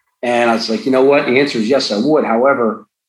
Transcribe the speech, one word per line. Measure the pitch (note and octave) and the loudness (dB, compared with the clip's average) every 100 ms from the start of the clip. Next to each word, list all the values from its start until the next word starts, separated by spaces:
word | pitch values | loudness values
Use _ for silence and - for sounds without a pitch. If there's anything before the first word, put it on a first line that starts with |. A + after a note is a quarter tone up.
| _ _ | _ _
And | A#2+ A#2+ A#2+ | -4 0 0
I | |
was | A2+ A2+ | 0 -2
like, | A2 C3+ | -4 0
"You | |
know | C3 | 2
what? | C3+ C#3+ C3 | 4 2 2
The | B2 | 0
answer | C#3+ A#2+ | 0 -2
is | G#2+ | 0
yes, | C#3 - | -2 0
I | G#2 | -2
would. | C3+ D3+ | 0 0
However, | A2 A2+ C3+ B2+ A2+ - - _ | 0 0 0 0 -2 -4 -14 _